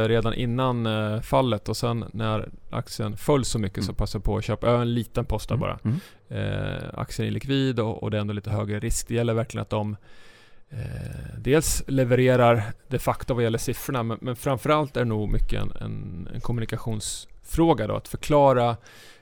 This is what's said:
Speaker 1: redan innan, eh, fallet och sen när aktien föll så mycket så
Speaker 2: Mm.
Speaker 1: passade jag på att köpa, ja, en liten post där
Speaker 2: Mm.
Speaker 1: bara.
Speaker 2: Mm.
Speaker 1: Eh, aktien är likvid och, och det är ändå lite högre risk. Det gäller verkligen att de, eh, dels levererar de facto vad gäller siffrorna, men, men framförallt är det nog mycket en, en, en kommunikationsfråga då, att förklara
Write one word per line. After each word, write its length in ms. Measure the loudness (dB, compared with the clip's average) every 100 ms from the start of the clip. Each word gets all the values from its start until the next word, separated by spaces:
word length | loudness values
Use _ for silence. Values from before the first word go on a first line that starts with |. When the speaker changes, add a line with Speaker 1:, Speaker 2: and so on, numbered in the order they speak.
Speaker 1:
redan 320 | 4 4 2
innan, 520 | 0 0 0 0 0 0
eh, 340 | 0 -2 -4
fallet 480 | 0 2 2 0 -2
och 80 | -2
sen 280 | -2 -2 -4
när 360 | -4 -2 -2 -4 -10 -10
aktien 460 | -8 -6 -6 -6 -2
föll 280 | 2 2
så 140 | 2 -2
mycket 260 | -2 -2
så 60 | -4
Speaker 2:
Mm. 60 | -2
Speaker 1:
passade 220 | -2 -2
jag 60 |
på 120 | 0 0
att 80 |
köpa, 220 | -2 0 2
ja, 80 | 4
en 120 | 2
liten 300 | 0 -2 -2
post 240 | -2 -2 -2
där 80 | -2
Speaker 2:
Mm. 40 | -2
Speaker 1:
bara. 100 | -4
Speaker 2:
Mm. 140 | -2 -2 -4 -16 -10
Speaker 1:
Eh, 540 | -6 -4 -2 -4 -6 -8
aktien 340 | -8 -8 -4 -4
är 40 |
likvid 480 | -4 -2 0 0 0
och, 220 | -2 -4
och 80 | -4
det 60 | -2
är 40 |
ändå 120 | -2
lite 160 | -6 -4
högre 280 | -4 -2 -4
risk. 280 | -2 -4 -2
Det 60 |
gäller 200 | 0 0
verkligen 280 | 0 -2 -6
att 80 | -4
de, 260 | -4 -4 -6 -12 -20 -20 -20 -20 -20 -14
eh, 80 | -12 -10 -10 -10 -12 -12 -6
dels 440 | 2 4 4 0 2
levererar 760 | 2 4 6 6 8 8 6 2 -8 -6
de 100 | -2
facto 360 | 0 -2 -2
vad 80 | 0
gäller 160 | 0 0
siffrorna, 440 | -2 -6 -4 -2
men, 160 | -2 -4
men 160 | -6 -4
framförallt 600 | -2 0 2 2 2 0
är 40 |
det 60 | 0
nog 200 | 0 2
mycket 340 | 2 4 2
en, 100 | 0 -2
en, 480 | -6 -6 -8 -10 -10
en 60 | -6
kommunikationsfråga 1500 | -4 -2 -2 -4 -4 -4 -4 -8 -12 -18 -4 2 4 4 0
då, 80 | -4
att 120 | -6
förklara 680 | -6 4 6 8 6 4 0 -8 -20 -20 -20